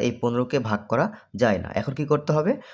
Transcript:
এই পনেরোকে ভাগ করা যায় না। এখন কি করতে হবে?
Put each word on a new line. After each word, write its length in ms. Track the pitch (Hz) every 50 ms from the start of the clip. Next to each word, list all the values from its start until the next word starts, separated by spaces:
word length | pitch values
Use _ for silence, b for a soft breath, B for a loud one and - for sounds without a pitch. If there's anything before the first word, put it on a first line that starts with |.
| 117
এই 60 | 120 113 120
পনেরোকে 380 | - 120 117 120 127 123 - 135
ভাগ 200 | 117 110 107 104 - -
করা 180 | 113 123 165 214 B B B B B
যায় 240 | 101 123 113 101 90
না। 100 | 85 - -
এখন 180 | 101 107 - 131
কি 80 | 151 151
করতে 260 | 147 151 143 - - 151
হবে? 180 | 156 151 190 277 - B B